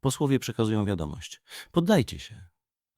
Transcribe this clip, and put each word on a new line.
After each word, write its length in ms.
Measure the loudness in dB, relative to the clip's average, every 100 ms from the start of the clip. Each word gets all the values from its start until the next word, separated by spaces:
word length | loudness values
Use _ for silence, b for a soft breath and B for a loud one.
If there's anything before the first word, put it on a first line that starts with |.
Posłowie 380 | 0 0 2 2
przekazują 460 | 0 0 0 2 0
wiadomość. 560 | 0 -4 -8 -14 -16 B B B
„Poddajcie 480 | -2 4 4 2 -4
się. 280 | -14 -18 -20 _ _ _ _